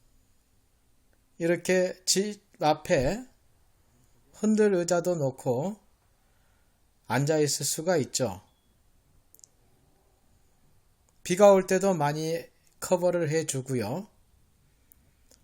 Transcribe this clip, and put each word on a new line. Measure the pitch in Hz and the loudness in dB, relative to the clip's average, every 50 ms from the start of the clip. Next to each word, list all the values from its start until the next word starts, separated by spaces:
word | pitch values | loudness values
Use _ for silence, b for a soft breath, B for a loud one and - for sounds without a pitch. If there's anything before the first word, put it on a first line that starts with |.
| _ _ _ _ _ _ _ _ _ _ _ _ _ _ _ _ _ _ _ _ _ _ _ _ _ _ _ | _ _ _ _ _ _ _ _ _ _ _ _ _ _ _ _ _ _ _ _ _ _ _ _ _ _ _
이렇게 | - 165 165 175 165 170 - 185 185 180 185 - - - | -4 0 0 0 0 0 0 2 2 2 0 -4 -8 -4
집 | - - 185 202 214 208 - _ _ _ - | -2 0 0 0 -2 -6 -12 _ _ _ -2
앞에 | 165 151 151 151 - - 175 139 127 151 196 247 254 - _ _ _ _ _ _ _ _ _ _ _ _ _ _ _ _ _ _ _ _ _ | 0 0 0 0 0 0 0 0 2 0 -2 -4 -8 -16 _ _ _ _ _ _ _ _ _ _ _ _ _ _ _ _ _ _ _ _ _
흔들 | - 208 214 220 214 214 202 190 | -4 0 0 2 4 4 2 2
의자도 | 175 175 165 180 170 165 180 175 | 0 0 0 0 0 0 -2 -2
놓고 | 160 139 131 - - - 135 117 127 156 196 220 - _ _ _ _ _ _ _ _ _ _ _ _ _ _ _ _ _ _ _ _ _ _ _ _ _ | -2 -2 -4 -6 -6 -4 -4 -4 -2 -4 -6 -8 -12 _ _ _ _ _ _ _ _ _ _ _ _ _ _ _ _ _ _ _ _ _ _ _ _ _
앉아 | - 113 127 143 151 156 156 | -4 -2 -2 0 0 2 2
있을 | 151 139 - - 143 | 2 0 0 -4 -4
수가 | - - - 156 185 180 | -6 -6 -4 -2 0 0
있죠. | 156 117 - - - 127 104 92 98 - _ _ _ _ _ _ _ _ _ _ _ _ _ _ _ _ _ _ _ - _ _ _ _ _ _ _ _ _ _ _ _ _ _ _ _ _ _ _ _ _ _ _ _ _ _ _ _ _ _ _ _ _ _ _ | 0 0 -2 -4 -4 -4 -4 -4 -10 -18 _ _ _ _ _ _ _ _ _ _ _ _ _ _ _ _ _ _ _ -20 _ _ _ _ _ _ _ _ _ _ _ _ _ _ _ _ _ _ _ _ _ _ _ _ _ _ _ _ _ _ _ _ _ _ _
비가 | - - 180 180 208 202 | -6 -6 2 6 8 8
올 | 196 190 185 | 8 6 4
때도 | - 190 180 190 196 185 | 0 -2 0 2 0 0
많이 | 156 147 147 156 156 160 160 165 165 165 - _ _ _ _ _ - | 0 0 -2 -2 -2 -4 -4 -4 -6 -8 -12 _ _ _ _ _ -14
커버를 | - - 190 170 175 180 170 175 165 143 | -2 -2 0 0 2 0 0 0 -2 0
해주고요. | 156 160 156 156 - 131 123 135 131 120 101 104 139 185 214 - _ _ _ _ _ _ _ _ _ _ _ _ _ _ _ _ - _ _ _ _ _ _ _ - _ | -2 -2 -2 -2 -6 -8 -6 -4 -4 -4 -4 -4 -6 -8 -10 -12 _ _ _ _ _ _ _ _ _ _ _ _ _ _ _ _ -20 _ _ _ _ _ _ _ -20 _